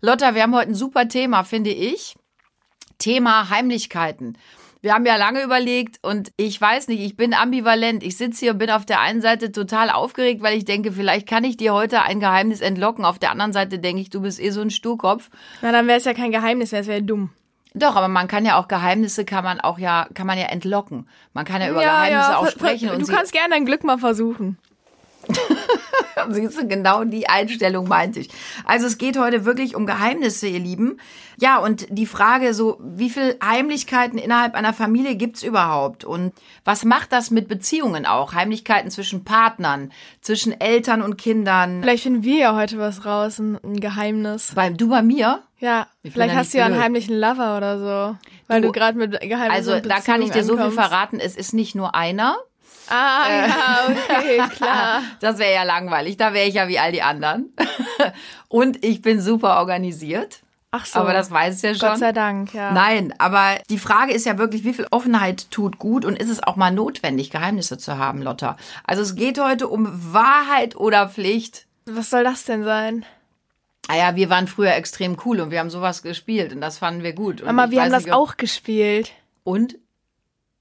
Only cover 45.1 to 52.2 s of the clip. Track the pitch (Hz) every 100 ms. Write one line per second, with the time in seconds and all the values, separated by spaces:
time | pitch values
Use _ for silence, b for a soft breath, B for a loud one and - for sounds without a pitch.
45.1 | 285 220 262 - _ 240 233 - _ 160
46.1 | 233 233 262 247 269 233 233 233 240 208
47.1 | 220 220 254 233 208 202 202 202 202 202
48.1 | 208 B B B 226 220 214 220 226 220
49.1 | 208 - 233 233 185 185 220 214 196 202
50.1 | 233 233 208 214 233 214 226 196 180 202
51.1 | 214 185 185 190 220 220 196 190 - 170
52.1 | 190